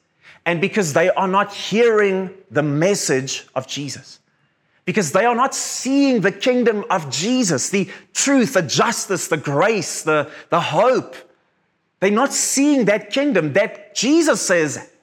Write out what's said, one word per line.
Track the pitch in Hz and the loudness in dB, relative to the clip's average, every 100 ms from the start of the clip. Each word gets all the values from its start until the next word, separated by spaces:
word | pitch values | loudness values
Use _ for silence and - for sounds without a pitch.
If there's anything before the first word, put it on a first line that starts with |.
| _ _ - - 170 | _ _ -20 -8 -4
and | 170 | -2
because | 190 214 170 | -2 -2 0
they | 151 180 | 2 2
are | - 190 | 2 0
not | 196 202 | 0 -2
hearing | - - 208 240 214 202 190 185 - - | -6 -4 2 4 4 2 0 -6 -12 -6
the | 147 | -2
message | 147 143 180 202 - 135 131 - - | 0 2 0 0 0 -2 -2 -10 -8
of | 131 - | -10 -8
Jesus. | - 143 - - - _ _ _ _ _ _ - | -10 -10 -12 -18 -20 _ _ _ _ _ _ -4
Because | 208 160 | -2 2
they | 185 233 | 2 2
are | |
not | 233 262 | 2 0
seeing | - - - 247 277 277 247 | -2 -8 -8 0 2 4 2
the | 185 | 0
kingdom | - 254 247 233 208 - | 0 0 2 2 0 -2
of | 180 147 | -4 -2
Jesus, | 127 196 254 208 139 - | -4 -2 0 0 -2 -2
the | 202 180 - _ | -2 -4 -8 _
truth, | - 277 277 214 | -4 2 2 4
the | 190 | 0
justice, | 147 131 226 - - 185 - | 0 0 0 -2 -4 -4 -2
the | 160 | -4
grace, | 151 143 196 220 147 - | -2 0 2 0 -4 -6
the, | 160 156 143 - - | 0 0 -2 -8 -2
the | 165 | -2
hope. | 160 151 240 233 - - - _ _ _ _ _ _ - | 0 2 2 2 -2 -16 -20 _ _ _ _ _ _ -2
They're | 196 | 0
not | 208 277 | 2 0
seeing | 294 - 269 285 277 | -2 -2 0 2 2
that | 202 214 214 | 2 0 -2
kingdom | 277 294 190 151 | -2 0 0 0
that | 139 214 - - - | 0 0 -4 -12 -4
Jesus | 254 320 311 233 | 2 2 2 0
says | - 175 151 113 - _ | 2 0 0 -4 -14 _